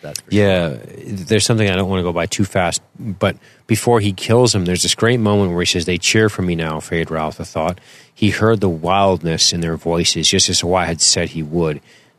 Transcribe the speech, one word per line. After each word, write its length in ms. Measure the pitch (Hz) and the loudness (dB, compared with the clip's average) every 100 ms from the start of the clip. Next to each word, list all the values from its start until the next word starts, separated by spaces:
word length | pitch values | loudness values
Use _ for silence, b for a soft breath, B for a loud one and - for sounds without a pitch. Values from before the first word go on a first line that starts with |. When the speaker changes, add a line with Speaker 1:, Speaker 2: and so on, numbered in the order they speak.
Speaker 1:
That's 180 | 76 73 | -14 -14
for 100 | - | -2
sure. 80 | 101 | 2
Speaker 2:
Yeah, 360 | 101 92 82 62 - - - | 4 4 0 -4 -12 -16 -12
there's 380 | 101 82 107 - | -10 -2 0 2
something 220 | 113 104 | 2 2
I 60 | 92 | 0
don't 120 | 95 | 0
wanna 140 | 95 | 0
go 100 | 87 | -2
by 140 | 87 82 | -2 -2
too 180 | - | -2
fast, 380 | 101 98 87 - - - | -2 0 -2 -2 -8 -14
but 380 | 117 90 98 - b b b | -10 -2 -2 -2 b b b
before 340 | 113 - 117 | 0 2 2
he 120 | 101 | 2
kills 420 | 95 - 117 123 | -2 2 4 4
him, 120 | 104 87 | 2 0
there's 160 | 90 | 0
this 120 | 87 | -2
great 240 | - 113 123 | 0 2 2
moment 320 | 107 104 95 | 2 2 2
where 80 | 87 | 0
he 60 | 87 | 0
says, 200 | 90 85 | -2 -2
"They 100 | 87 | -2
cheer 300 | - 110 110 | 0 2 2
for 140 | - | 2
me 120 | 90 82 | -2 -2
now," 220 | 80 78 | -4 -6
Fade 300 | - 85 76 | -6 -4 -4
Ralph, 260 | 80 78 - | -4 -4 -6
thought. 420 | 85 - 80 95 B B B | -8 -4 -4 -4 B B B
He 160 | B 104 | B 0
heard 300 | - 110 110 | 2 2 2
the 80 | 95 | 0
wildness 840 | 82 87 98 98 90 82 80 - | 0 0 2 2 2 0 0 0
in 60 | 85 | 0
their 140 | 82 80 | -2 -4
voices, 500 | 82 85 87 82 78 | -2 0 0 0 0
just 220 | 98 - | 2 2
as 120 | 90 | 0
Wyatt 260 | 85 92 85 | 0 0 0
had 120 | 85 | 0
said 300 | - - 82 | 0 0 -2
he 120 | 82 | -4
would. 380 | 76 85 80 73 - b b | -4 -2 -2 -4 -10 b b